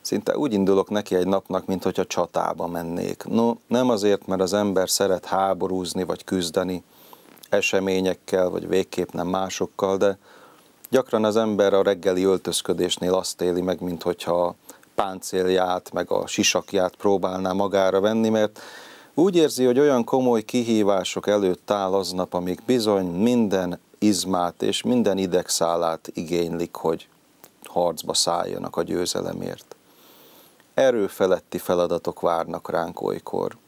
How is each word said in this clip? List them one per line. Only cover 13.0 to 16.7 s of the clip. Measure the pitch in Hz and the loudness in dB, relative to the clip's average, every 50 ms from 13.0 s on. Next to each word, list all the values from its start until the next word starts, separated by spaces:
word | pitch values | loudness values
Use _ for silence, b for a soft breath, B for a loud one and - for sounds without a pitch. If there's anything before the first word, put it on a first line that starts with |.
| 90 90 92 | 0 0 0
azt | 95 90 - - - | 0 0 -4 -6 -2
éli | 85 90 87 90 | -2 -2 0 0
meg, | 90 92 90 - | -2 -2 -4 -4
mint | 90 90 85 80 - | -4 -8 -8 -4 -4
hogyha | 90 87 - - - 85 87 87 | -6 -6 -4 -4 -2 0 0 0
a | 87 87 _ B B B B B _ _ | -2 -4 _ B B B B B _ _
páncélját, | - 104 98 95 92 - - - - 92 92 92 92 92 90 90 90 - - | -4 -4 -4 -6 -10 -10 -4 -2 -2 0 2 2 2 2 0 -2 -6 -6 -6
meg | - - 90 - | -6 -6 -4 -2
a | 98 95 90 | -2 -4 -2
sisakját | - - - 101 - - 92 - - | -4 -2 0 0 2 0 0 -4 -2